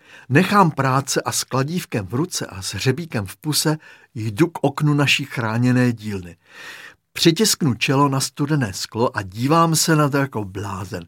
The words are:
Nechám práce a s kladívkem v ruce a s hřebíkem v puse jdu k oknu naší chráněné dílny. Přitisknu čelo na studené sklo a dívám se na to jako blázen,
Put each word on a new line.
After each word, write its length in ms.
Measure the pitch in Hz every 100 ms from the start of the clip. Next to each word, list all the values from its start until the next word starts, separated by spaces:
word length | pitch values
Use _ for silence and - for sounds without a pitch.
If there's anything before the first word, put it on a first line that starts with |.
| _ - -
Nechám 420 | 131 185 208 170
práce 500 | - 131 131 135 156
a 100 | 123
s 120 | -
kladívkem 640 | - 131 139 175 - 117 90
v 60 |
ruce 320 | 113 180 - -
a 160 | 95
s 120 | 92
hřebíkem 520 | 98 135 131 165 113 98
v 120 | -
puse 400 | 151 143 160 156 - - _ 117
jdu 320 | 110 101 170
k 120 | -
oknu 320 | 147 - 147
naší 320 | 147 135 - 139
chráněné 680 | - 113 113 123 123 123
dílny. 440 | 113 107 98 87 82 _ - - - - _ _ -
Přitisknu 560 | 170 165 214 - 156
čelo 360 | 117 - 135 143
na 100 | 135
studené 540 | - - 143 151 107
sklo 440 | 95 - 110 120 107
a 40 |
dívám 540 | 95 101 135 165 165 156
se 200 | - 151
na 140 | 143
to 80 | 139
jako 260 | 135 110
blázen, 600 | 98 98 101 95 95 90